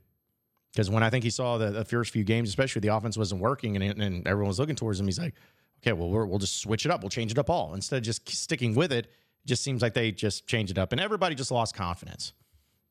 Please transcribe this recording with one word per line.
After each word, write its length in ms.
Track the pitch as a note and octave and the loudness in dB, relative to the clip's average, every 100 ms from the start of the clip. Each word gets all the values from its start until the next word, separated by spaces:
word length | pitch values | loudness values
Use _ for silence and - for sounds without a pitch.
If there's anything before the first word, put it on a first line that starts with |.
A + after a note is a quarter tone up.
| _ _ _ _ _ _ _ - | _ _ _ _ _ _ _ 2
'Cause 140 | G2 | 4
when 120 | A2 | 6
I 80 | A2+ | 4
think 140 | B2 | 4
he 80 | A#2 | 0
saw 260 | - B2 A#2 | -2 0 0
the, 140 | A2 | 0
the 140 | G2+ A2 | 0 0
first 260 | A#2+ A2+ | 0 0
few 120 | A2+ | 0
games, 260 | G2+ A2+ A2+ | 2 2 2
especially 320 | G2 C3+ - | 0 0 2
the 80 | G#2 | 2
offense 280 | G#2+ A2+ A2 | 2 0 -2
wasn't 240 | G2+ F#2+ | -2 0
working 340 | G#2 C#3 A2+ G2+ | 0 0 -2 0
and, 240 | F#2+ G#2+ | 0 0
and 280 | G#2 F2+ - | -2 -2 0
everyone 220 | G2+ G2+ | 0 2
was 100 | F2+ | 0
looking 160 | D3+ B2 | 0 -2
towards 240 | A2+ F#2+ | -2 0
him, 80 | G2 | 0
he's 100 | F#2 | 0
like, 160 | E3 - - _ _ _ | -4 -8 -20 _ _ _
"Okay, 120 | - | 0
well, 160 | F#2 F2 | 0 0
we're, 160 | G#2 G#2 | 0 0
we'll 120 | G2 | -2
just 240 | F#2+ - | -2 -4
switch 240 | G2+ A2 D3 | -2 -2 0
it 60 | |
up. 100 | E3+ | -2
We'll 80 | G2 | -2
change 220 | A#2+ A2+ | -4 -2
it 80 | A2+ | 0
up 100 | D3 | 0
all." 240 | E3+ E2 | 0 -2
Instead 240 | F2+ - C3+ | -6 -4 -2
of 60 | |
just 260 | A2+ A2+ - | -2 -4 -6
sticking 460 | - - D#3+ A#2+ A2 | -8 -4 0 2 2
with 160 | E3+ | 2
it, 140 | C3+ A3+ | 0 -2
it 420 | _ _ _ - | _ _ _ -2
just 160 | B2 | -2
seems 180 | - B2 | 0 0
like 140 | A#2 B2 | 2 2
they 160 | A2+ | 0
just 340 | F#2+ G#2+ - - | 0 -2 -2 -2
changed 240 | A#2 F#2 | 0 0
it 80 | F#2+ | 0
up. 140 | F#2 | 0
And 100 | A#2+ | 0
everybody 320 | G3 G#3 F3+ | -2 0 0
just 160 | C#3+ C3 | 0 -2
lost 240 | B2 A2+ | 0 0
confidence. 600 | - F2+ F2 - - - - _ _ _ _ _ | -2 -4 -4 -8 -12 -14 -14 _ _ _ _ _